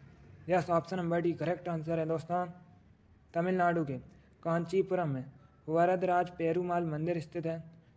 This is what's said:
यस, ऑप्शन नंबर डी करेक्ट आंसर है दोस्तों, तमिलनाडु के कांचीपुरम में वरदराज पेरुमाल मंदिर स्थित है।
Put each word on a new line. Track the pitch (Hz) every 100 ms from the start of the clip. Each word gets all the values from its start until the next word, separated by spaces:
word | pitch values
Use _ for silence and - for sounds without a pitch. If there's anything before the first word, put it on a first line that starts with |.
| - - - - -
यस, | 175 165
ऑप्शन | 165 160 185
नंबर | 170 170
डी | 170
करेक्ट | 165 156 180 180
आंसर | 165 156 165
है | 160
दोस्तों, | 160 - 175 180 175 - - - - _ - _
तमिलनाडु | 170 180 185 175 170
के | 143 127 - - - -
कांचीपुरम | 165 170 170 190 185 180 165
में | 131 123 - - _ -
वरदराज | 165 175 185 180 175 175
पेरुमाल | - 165 165 180 175 165
मंदिर | 151 160 175
स्थित | - 170 160
है। | 165 - - -